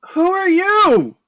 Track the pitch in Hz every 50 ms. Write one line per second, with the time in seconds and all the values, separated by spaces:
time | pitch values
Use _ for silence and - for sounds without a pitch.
0 | - - - 302 330 359 381 392 381 370 330 330 370 392 415 427 415 349 254 208
1 | - - - _ _